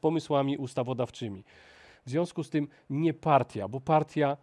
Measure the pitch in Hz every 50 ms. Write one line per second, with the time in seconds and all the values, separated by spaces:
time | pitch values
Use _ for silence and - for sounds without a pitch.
0 | - 156 165 160 - - 151 139 139 139 143 143 139 123 - 139 123 123 131 123
1 | 123 - - - 123 110 98 95 - _ - - - - - - - - - _
2 | - 123 127 160 175 175 - - 147 - - 151 147 - - - _ - 135 143
3 | 165 165 156 - - 160 147 135 120 - - 110 98 95 117 135 135 170 160 151
4 | 151 147 - 156 147 139 143 139